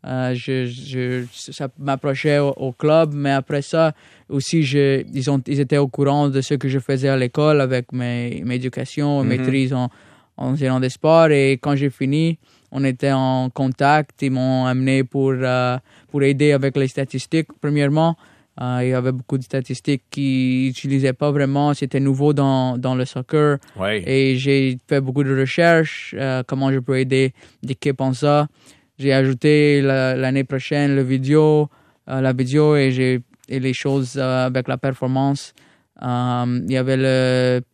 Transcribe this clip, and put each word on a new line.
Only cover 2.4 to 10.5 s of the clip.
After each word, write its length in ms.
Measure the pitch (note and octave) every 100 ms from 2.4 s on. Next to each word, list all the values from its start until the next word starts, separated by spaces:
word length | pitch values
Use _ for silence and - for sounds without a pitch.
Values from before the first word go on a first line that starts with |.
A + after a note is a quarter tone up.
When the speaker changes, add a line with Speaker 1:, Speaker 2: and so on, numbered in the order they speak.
| C#3+
Speaker 1:
au 220 | - C3
club, 420 | B2 D3+ D#3 D#3+
mais 160 | C#3+ C#3
après 320 | C#3 C3+ D3
ça 320 | C#3 E3 D#3+ D3+ - - _
aussi, 340 | C#3 B2+ E3
je, 400 | C#3+ C#3+ C#3 C3+ -
ils 160 | C#3 B2+
ont, 100 | C#3 B2+
ils 140 | C#3
étaient 180 | C#3 D3
au 100 | C#3+
courant 400 | - C#3 C#3+ C#3+
de 140 | C3+
ce 100 | C3
que 160 | C#3+ C3+
je 100 | C3+
faisais 300 | - C3+ C3+
à 80 | C3+
l'école 460 | B2+ - D3+ D3+
avec 280 | C3 B2+ A#2+
mes, 500 | B2 B2 A#2+ A#2+ F#2+
mes 120 | G2+ B2
éducations, 680 | B2+ B2 B2+ - D3 C#3+
Speaker 2:
Mhm. 60 | C3
Speaker 1:
maîtrise 440 | C3 C3 C3+ C3
en, 160 | C3 B2 _ - _ _ -
en 200 | C3